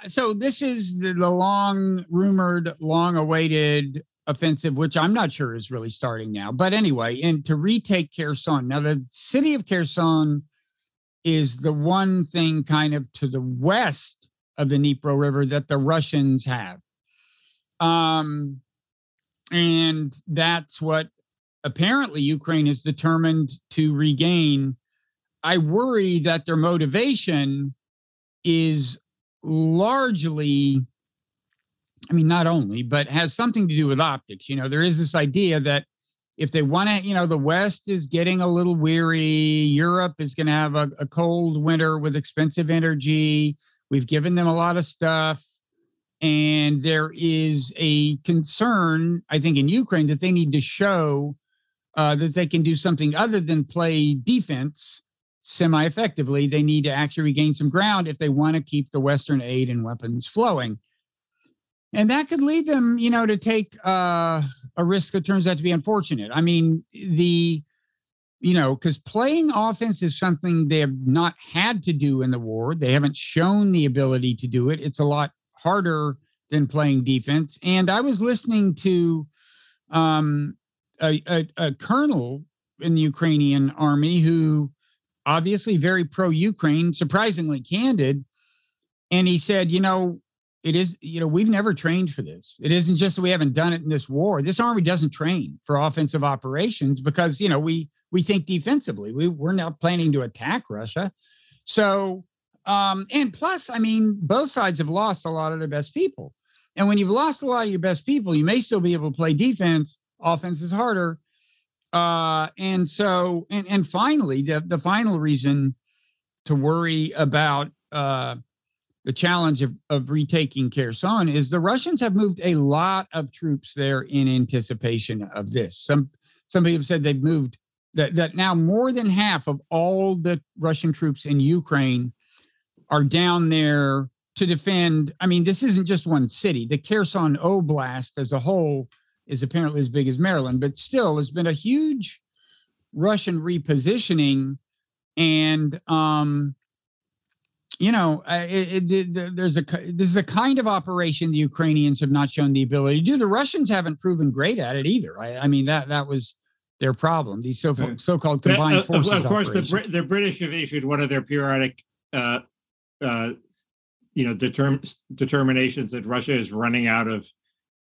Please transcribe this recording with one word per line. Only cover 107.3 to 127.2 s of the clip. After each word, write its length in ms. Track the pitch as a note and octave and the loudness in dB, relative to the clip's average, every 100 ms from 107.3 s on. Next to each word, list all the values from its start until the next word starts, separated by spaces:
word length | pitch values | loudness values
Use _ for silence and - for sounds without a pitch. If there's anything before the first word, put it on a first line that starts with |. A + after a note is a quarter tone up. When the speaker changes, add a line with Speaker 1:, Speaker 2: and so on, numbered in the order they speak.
| C#4 | -2
Speaker 1:
a 20 | C#4 | -2
lot 200 | B3 A3 | -2 -2
of 40 | |
your 100 | F#3+ | -2
best 260 | F#3 E3 - | -2 -2 -2
people, 300 | C#4+ G3 D#3 | -2 0 0
you 80 | D#3 | 2
may 140 | A#3 | 0
still 180 | A3 G#3+ | 0 0
be 120 | F3 | 0
able 180 | E3+ D3+ | 0 -2
to 40 | C#3 | -2
play 180 | E3 | 0
defense. 640 | D3 A#3+ A#3 F3+ D#3+ D3+ - _ _ | 2 2 2 2 2 0 -8 _ _
Offense 420 | E3 E3 F3+ D#3+ | -2 -2 -4 -6
is 100 | E3+ | -4
harder. 480 | G3 A#3+ G3 E3+ E3 _ _ _ _ _ _ _ | -2 0 0 -2 -6 _ _ _ _ _ _ _
Uh, 540 | F3 E3+ E3 D#3+ D#3 D#3 - | 0 0 0 0 0 -2 -4
and 320 | F#3+ F#3 E3 | -2 0 -2
so, 580 | - G#3 F3+ F3+ F3 E3 | 0 0 2 0 -2 -4
and, 160 | G3+ F#3 | -6 -2
and 200 | G3+ D#3+ | 0 0
finally, 540 | F#3 B3 D4+ F#3 C3+ | 0 2 2 0 0
the, 200 | C#3 D#3 E3+ | 0 -2 -2
the 100 | E3+ | -2
final 400 | F3 G3+ A#3 F3 | 0 0 2 0
reason 540 | D3+ C#3+ C3+ C#3+ C3+ B2+ _ _ _ _ _ _ - | 2 0 2 2 0 -4 _ _ _ _ _ _ -2
to 100 | D3 | 0
worry 560 | C#3+ E3+ E3+ D#3+ D#3 | 2 0 0 0 -2
about, 600 | D#3+ D3 D3 D3+ C#3+ C#3+ - _ | 0 0 2 2 0 -4 -10 _
uh, 440 | D3+ C#3 C3 B2+ A#2+ - _ _ _ _ _ - | -4 -2 -2 -4 -8 -14 _ _ _ _ _ -8
the 80 | |
challenge 480 | C3 F3 F3+ E3 C#3 | -4 0 2 2 0
of, 120 | C3+ - - | -2 -6 -4
of 200 | C#3+ B2+ | -4 -2
retaking 600 | D3+ D3+ E3+ C#3+ C3+ B2+ | -2 0 0 0 -2 -2
Kherson 600 | C#3+ B2 A2+ F#3 A3 E3+ | -2 -4 -2 -2 0 2
is 200 | D3 C3+ | 0 0
the 120 | F3 | 0
Russians 400 | E3+ B3 E4+ D#4+ | 0 0 -2 -2
have 120 | A#3+ | 0
moved 280 | G3 G#3 F3+ | 2 0 0
a 120 | F3+ D#3+ | 0 2
lot 520 | C#3 D3 F3+ F#3+ F#3+ | 2 2 2 -2 -4
of 180 | D#3+ C#3+ | -6 -8
troops 420 | - E3 C#3 - | -6 -4 -4 -6
there 280 | - C#3 C3+ | -4 -2 -2
in 260 | - C#3+ C3+ | -2 0 2
anticipation 960 | B2+ A#2+ B2+ A2 A2+ A#2 A#2 - A2 G2+ | 2 2 0 -2 -4 -2 -2 -4 -6 -8
of 160 | G#2 G#2 | -8 -4
this. 260 | A#2+ G2 - | -4 -4 -6
Some, 320 | - D3 C#3 _ _ _ _ | 0 0 0 _ _ _ _
some 160 | F#3 E3+ | 2 2
people 140 | E3+ | 2
have 60 | C3+ | 0
said 180 | E3+ | 0
they've 200 | D3 C#3 | 0 0